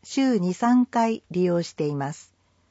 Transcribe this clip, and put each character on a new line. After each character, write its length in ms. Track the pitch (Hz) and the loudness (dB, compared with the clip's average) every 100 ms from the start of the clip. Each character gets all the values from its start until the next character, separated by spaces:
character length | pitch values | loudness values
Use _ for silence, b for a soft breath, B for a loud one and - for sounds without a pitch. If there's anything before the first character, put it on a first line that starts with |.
週 360 | - - 262 226 | -8 0 2 2
二、 160 | 180 180 | 0 0
三 320 | 240 247 247 | 2 2 2
回 340 | 233 226 226 - | 0 0 -2 -6
利 140 | 175 | -2
用 180 | 180 175 | 0 0
し 120 | 170 | -2
て 120 | - 151 | -4 -4
い 80 | |
ま 200 | 143 139 | -4 -6
す。 200 | 156 - _ _ _ _ | -10 -18 _ _ _ _